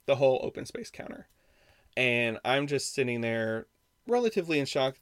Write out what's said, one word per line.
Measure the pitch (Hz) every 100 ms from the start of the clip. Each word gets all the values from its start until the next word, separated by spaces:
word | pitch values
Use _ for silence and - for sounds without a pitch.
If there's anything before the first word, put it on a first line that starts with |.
| -
The | 139
whole | 135 131
open | - - -
space | - 233
counter. | - - - - _ _ _ _ _ _ -
And | 127 120 117 113 -
I'm | 135 143
just | 143 -
sitting | - 123 120
there | 117 113 110 113 - _ _ _ -
relatively | 240 233 214 165 156
in | 139
shock, | 147 131 131